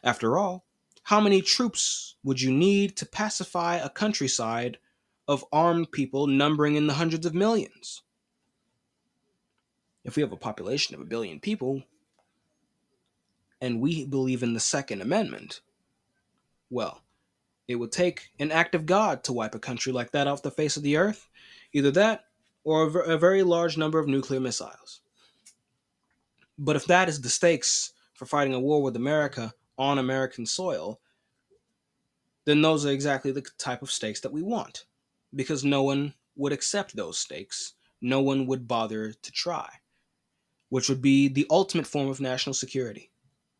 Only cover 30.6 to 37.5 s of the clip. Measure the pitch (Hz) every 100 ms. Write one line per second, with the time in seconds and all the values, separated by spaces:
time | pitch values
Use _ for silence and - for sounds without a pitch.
30.6 | 185 98 90 110 _ _ _ _ _ _
31.6 | _ _ _ _ _ _ _ _ 147 147
32.6 | 156 151 143 139 143 135 135 135 - -
33.6 | 135 123 139 - 107 104 135 147 190 226
34.6 | - - - _ _ _ _ 139 131 143
35.6 | 139 139 139 139 143 - _ - 139 139
36.6 | - 202 - 107 85 - - 78 98